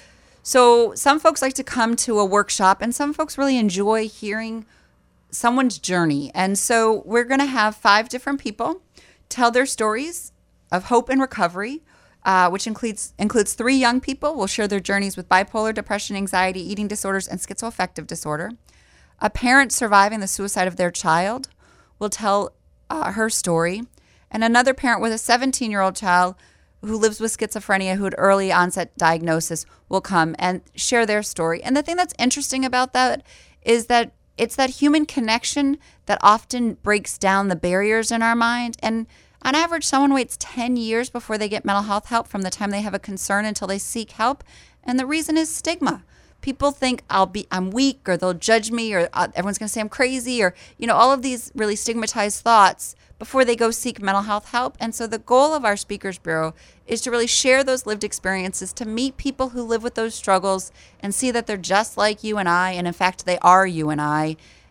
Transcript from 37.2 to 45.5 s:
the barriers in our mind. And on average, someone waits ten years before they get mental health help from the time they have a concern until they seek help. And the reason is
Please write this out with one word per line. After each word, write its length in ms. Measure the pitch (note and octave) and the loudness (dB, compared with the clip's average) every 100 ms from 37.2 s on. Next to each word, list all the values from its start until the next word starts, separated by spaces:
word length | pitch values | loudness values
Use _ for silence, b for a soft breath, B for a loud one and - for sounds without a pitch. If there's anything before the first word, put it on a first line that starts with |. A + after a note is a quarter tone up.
| F#3+ G3 G3 | 0 2 0
the 100 | E3+ | -2
barriers 540 | F3 F#3 G#3 A3+ A3 | 0 0 2 0 0
in 100 | A#3 | 0
our 160 | A3+ A#3 | 0 2
mind. 400 | A#3 A#3+ A#3+ - | 0 -2 -4 -6
And 240 | A3 A3+ A3+ b b b | -4 -4 -6 b b b
on 120 | B3+ | -2
average, 320 | D4 E4+ E4 - | 0 0 -2 0
someone 260 | C4+ C#4+ | 2 4
waits 240 | C4+ A#3 - | 2 0 -6
ten 360 | - B3 A#3+ B3 | -10 -6 -2 -2
years 320 | A3 A3+ B3+ | -2 -2 -4
before 300 | A#3+ - G#3+ | -8 -6 -4
they 100 | G#3 | -4
get 160 | G#3 | -4
mental 200 | - G3+ | -2 -2
health 240 | G#3 G3+ - | 0 -4 -2
help 180 | A#3 - | -4 -4
from 160 | G3+ | -6
the 80 | F#3+ | -6
time 220 | - G#3 | -4 -4
they 100 | G3+ | -4
have 120 | G#3+ | -4
a 40 | F#3+ | -6
concern 460 | - F#3+ - G3+ | -8 -8 -4 -2
until 240 | G#3+ G#3 F#3 | -2 -4 -6
they 100 | G3 | -6
seek 320 | - A3+ G#3+ | -6 -8 -8
help. 320 | - A3+ C#4+ - b b b | -2 -2 -2 -10 b b b
And 160 | - B3 | -4 -2
the 80 | C4 | 0
reason 320 | D#4+ D#4 D#4 | -2 0 0
is 160 | D#4 | 0